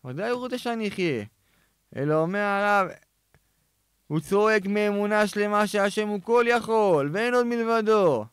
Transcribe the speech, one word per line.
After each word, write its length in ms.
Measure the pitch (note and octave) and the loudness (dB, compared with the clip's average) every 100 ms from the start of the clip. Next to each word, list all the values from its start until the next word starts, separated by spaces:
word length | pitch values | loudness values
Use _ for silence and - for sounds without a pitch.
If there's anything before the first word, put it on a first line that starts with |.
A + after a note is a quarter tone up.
ודאי 260 | C3 C3+ A3 | -12 -8 -6
הוא 100 | B3 | -6
רוצה 180 | B3 B3 | -6 -8
שאני 300 | A#3+ A3+ G#3+ | -6 -4 -6
אחיה. 360 | G3 F3 B2+ G#2 _ _ _ _ _ _ - | -2 -2 -2 -6 _ _ _ _ _ _ -6
אלא 180 | C#3+ | 0
אומר 240 | D#3 E3 G3+ | 0 0 -2
הרב, 500 | G#3 G3 G3+ G3+ F3+ - _ _ _ _ _ _ _ _ _ _ _ | -2 0 2 2 0 -6 _ _ _ _ _ _ _ _ _ _ _
הוא 140 | D3+ | -6
צועק 460 | - G3 G#3+ A3 G3 | 0 2 4 2 0
מאמונה 600 | G#3 G#3 G3+ G#3 G#3+ G#3 | -2 0 -2 0 0 0
שלמה 400 | G#3 G#3 G#3 G#3 | 0 0 0 0
שהשם 420 | G#3 G3 G3 G#3+ | 0 0 0 -4
הוא 120 | G#3 | -6
כל 220 | F3 A#3 A#3 | 0 2 4
יכול, 640 | A#3+ A3 A3+ G3+ D#3+ C#3+ | 0 0 2 4 4 2
ואין 220 | F3 A#3+ | -2 0
עוד 120 | B3 A#3+ | 0 0
מלבדו. 760 | A#3 A3+ A3+ G#3+ A3 F3+ B2 G#2+ | -2 0 0 2 4 4 2 -4